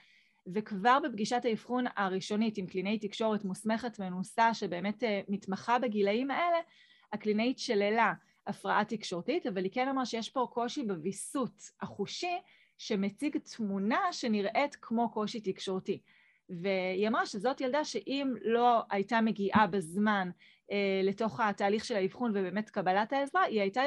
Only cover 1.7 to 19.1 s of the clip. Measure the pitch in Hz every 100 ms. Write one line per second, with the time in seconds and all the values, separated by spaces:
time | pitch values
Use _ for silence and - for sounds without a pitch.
1.7 | 247 247 - 190 190 - 208 220 214 175
2.7 | 185 190 220 202 - 220 208 196 190 214
3.7 | 220 240 214 185 185 190 - 226 220 196
4.7 | 175 196 208 233 202 - 196 - 196 -
5.7 | 247 247 208 196 220 277 262 349 339 339
6.7 | - - _ _ 208 214 214 240 269 -
7.7 | 208 202 226 208 170 _ _ - 202 196
8.7 | 190 214 226 - 170 196 339 262 190 185
9.7 | 247 262 262 240 226 214 262 240 240 240
10.7 | 294 220 180 170 190 - 285 226 - -
11.7 | - - - 196 - 349 359 - _ _
12.7 | - - 208 196 196 294 302 - - 208
13.7 | 196 202 320 370 - 240 208 196 226 285
14.7 | - - 226 233 220 208 226 190 190 -
15.7 | 185 196 151 - _ _ _ - 175 196
16.7 | 190 185 185 214 285 381 214 233 277 254
17.7 | 285 294 226 - 277 277 233 220 233 240
18.7 | 233 - 202 196